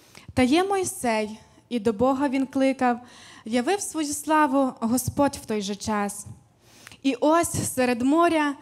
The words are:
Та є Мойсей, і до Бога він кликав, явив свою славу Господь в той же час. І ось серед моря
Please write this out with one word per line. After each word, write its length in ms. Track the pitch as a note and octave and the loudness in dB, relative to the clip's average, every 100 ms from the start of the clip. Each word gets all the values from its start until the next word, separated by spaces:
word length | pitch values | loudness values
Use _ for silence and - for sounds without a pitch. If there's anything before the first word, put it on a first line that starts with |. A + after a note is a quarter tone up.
| _ - - - | _ -20 -6 0
Та 80 | |
є 220 | B3+ D#4 G4 | 4 4 2
Мойсей, 760 | G4 F#4 - B3 A3 G#3 G#3+ - _ _ | 0 -2 -4 -2 -2 -2 -8 -20 _ _
і 100 | A#3+ | -4
до 140 | G#3 | -2
Бога 360 | G3+ B3+ C4+ C#4+ | 2 2 2 0
він 180 | C4+ C4+ | 0 -2
кликав, 540 | C4+ C4+ C4 B3 A#3+ - - - - A3 | 0 0 2 0 0 -6 -20 -20 -18 -4
явив 360 | B3 B3 G4+ | -2 0 -2
свою 320 | - D#4 D4 | -4 -6 -6
славу 600 | D4 - D#4 D4 C4+ C4 B3+ | -6 0 2 4 2 0 -2
Господь 580 | A3+ B3 - - C#4+ C#4 | -2 -2 -2 0 0 0
в 40 | - | -6
той 160 | G#3+ | -6
же 140 | G3 G3+ | -4 -6
час. 500 | - G#3 G3+ - - - _ _ _ - - - | -4 -4 -4 -6 -14 -20 _ _ _ -20 -20 -6
І 120 | C4+ - | -4 0
ось 600 | D4 E4 E4 - - - | 2 2 0 -2 -4 -2
серед 280 | B3 A#3+ | 0 0
моря 520 | B3+ D#4 E4+ D#4+ D4 C#4 | 2 4 4 2 0 -4